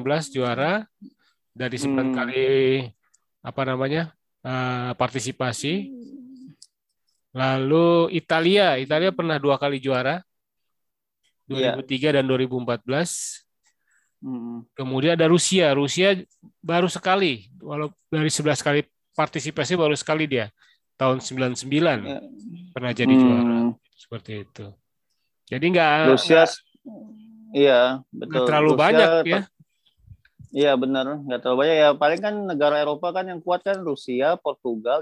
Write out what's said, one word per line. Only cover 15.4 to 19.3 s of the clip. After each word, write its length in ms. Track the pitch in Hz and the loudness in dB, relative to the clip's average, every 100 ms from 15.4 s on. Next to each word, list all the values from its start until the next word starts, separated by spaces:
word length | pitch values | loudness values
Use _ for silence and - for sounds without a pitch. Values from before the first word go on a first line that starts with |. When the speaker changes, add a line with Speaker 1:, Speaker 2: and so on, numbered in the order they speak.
| - 185 156 139 | 2 2 4 2
Speaker 1:
Rusia 400 | 143 175 196 185 - _ - _ | 0 2 2 2 -6 _ -20 _
baru 240 | 165 170 180 | -2 0 0
sekali, 640 | 180 190 196 180 113 95 - | -2 0 0 0 -2 -10 -20
walau 320 | 147 147 151 _ - | -10 -8 -8 _ -6
dari 240 | 156 156 | -2 -2
sebelas 320 | - 151 135 | 0 0 0
kali 240 | 147 147 - _ _ - | 0 0 -2 _ _ -6
partisipasi 600 | 151 | -4